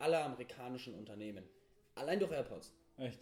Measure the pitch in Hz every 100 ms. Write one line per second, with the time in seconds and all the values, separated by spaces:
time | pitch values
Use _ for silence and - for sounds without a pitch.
0 | 151 165 147 127 120 - 123 127 127 98
1 | 107 104 107 98 - - _ - - -
2 | 143 196 185 151 120 90 - - _ -
3 | 127 123